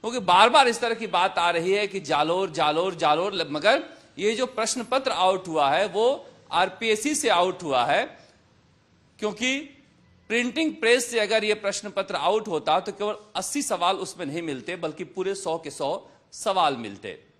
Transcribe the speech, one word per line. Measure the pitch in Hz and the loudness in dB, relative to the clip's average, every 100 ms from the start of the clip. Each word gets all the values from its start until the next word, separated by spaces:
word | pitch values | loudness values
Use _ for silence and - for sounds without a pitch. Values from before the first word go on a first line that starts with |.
क्योंकि | 220 247 | -6 -4
बार-बार | 180 180 226 294 262 | 4 8 8 8 4
इस | 226 | 2
तरह | 233 | -2
की | 226 220 | -4 -2
बात | 175 185 185 | 0 0 2
आ | 170 | 0
रही | 170 175 | 0 0
है | 196 208 | 0 0
कि | 196 | -6
जालोर, | 147 147 156 175 190 | -2 0 2 0 -2
जालोर, | 160 151 151 185 | 0 0 2 -2
जालोर। | 170 156 156 190 196 156 | 0 2 2 0 -4 -4
मगर | 151 180 269 - - - - | 0 4 2 0 -18 -20 -4
ये | 196 | -2
जो | 226 247 | 0 -4
प्रश्न | - 220 254 | -2 -4 -4
पत्र | - 262 262 | -2 -2 0
आउट | 170 185 190 185 | 2 2 2 -2
हुआ | 156 139 | 0 2
है, | 156 202 | 2 0
वो | 180 233 285 - - _ | 2 2 0 -6 -20 _
आरपीएससी | 160 185 185 226 214 285 | 0 0 -2 0 0 0
से | 302 240 | -2 2
आउट | 180 180 185 | 2 2 -2
हुआ | 170 131 | -2 0
है, | 120 160 262 - - _ _ _ _ _ _ _ _ _ | 2 0 0 -10 -20 _ _ _ _ _ _ _ _ _
क्योंकि | 208 202 247 269 311 - _ _ _ _ _ | -6 -2 -2 -2 -6 -18 _ _ _ _ _
प्रिंटिंग | 226 247 294 320 | -2 -2 0 -2
प्रेस | 311 226 247 240 | 0 2 2 2
से | 233 | -2
अगर | 208 220 | 2 2
ये | 214 | 2
प्रश्न | 214 196 196 208 | -2 -2 -6 -6
पत्र | 196 190 180 | -6 -4 -2
आउट | 156 214 208 | 0 0 0
होता, | 160 - 160 | -4 2 0
तो | 185 | 0
केवल | - 208 208 - - | -6 -6 -6 -10 -8
अस्सी | 185 294 | -6 -6
सवाल | - 185 175 190 | -4 0 0 0
उसमें | 185 - 165 | -4 -8 -8
नहीं | 156 | -6
मिलते, | 165 135 110 180 | -6 -8 -8 -8
बल्कि | 165 147 | -8 -8
पूरे | 170 - 185 | -12 -6 -6
सौ | 196 175 165 | -4 -4 -6
के | 165 | -6
सौ | - 139 180 - - _ | -6 -4 -4 -8 -20 _
सवाल | - 220 190 156 131 | -6 -2 2 2 0
मिलते। | 110 101 107 78 _ _ | -8 -10 -12 -14 _ _